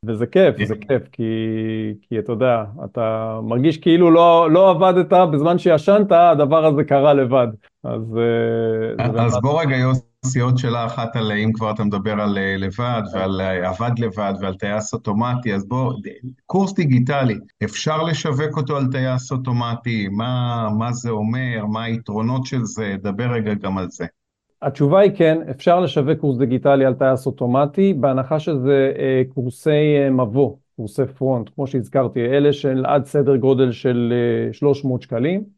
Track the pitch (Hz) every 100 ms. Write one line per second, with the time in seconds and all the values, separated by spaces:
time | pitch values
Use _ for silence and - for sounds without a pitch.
0 | 107 110 120 185 185 - 104 104 - 131
1 | - - 113 113 110 110 110 110 107 104
2 | _ 113 104 113 127 117 107 127 - -
3 | 113 110 113 110 110 120 147 156 185 170
4 | 175 165 170 170 165 170 190 170 185 185
5 | 180 185 180 147 156 175 180 156 156 202
6 | 202 170 175 151 143 160 156 143 151 139
7 | 147 143 127 131 120 107 _ _ 123 117
8 | 110 113 117 117 117 113 113 113 113 110
9 | 123 117 117 123 127 151 156 131 127 131
10 | - _ 131 131 123 123 123 117 117 -
11 | 117 120 107 104 110 110 110 107 104 101
12 | 101 104 104 98 98 95 95 98 120 117
13 | 98 92 95 95 95 92 90 92 120 113
14 | 117 98 98 98 98 92 104 104 107 110
15 | - 104 120 123 120 98 101 127 127 123
16 | - - 127 - _ 185 190 - 156 127
17 | 127 143 127 104 - _ 107 - 156 156
18 | 165 160 165 135 151 151 131 143 131 131
19 | 131 127 127 131 127 120 117 120 123 113
20 | 98 101 120 127 123 120 110 107 117 120
21 | 120 107 107 123 127 113 107 110 117 113
22 | - 104 113 131 127 135 107 107 107 98
23 | 101 98 123 120 107 101 95 95 87 -
24 | 85 _ _ _ _ _ 143 139 143 190
25 | 202 202 160 160 160 127 - 175 180 165
26 | 135 156 151 123 143 127 147 139 131 127
27 | 135 127 139 127 123 127 143 151 196 160
28 | 135 131 131 156 156 147 127 139 135 139
29 | 139 131 131 135 123 - 160 147 151 147
30 | 139 131 120 123 131 - _ - 107 -
31 | 127 - 131 123 107 - 135 131 - 135
32 | 120 127 117 139 147 139 143 131 131 143
33 | 127 147 143 135 131 127 131 113 131 120
34 | 120 120 120 113 117 113 143 139 139 123
35 | - 117 139 190 208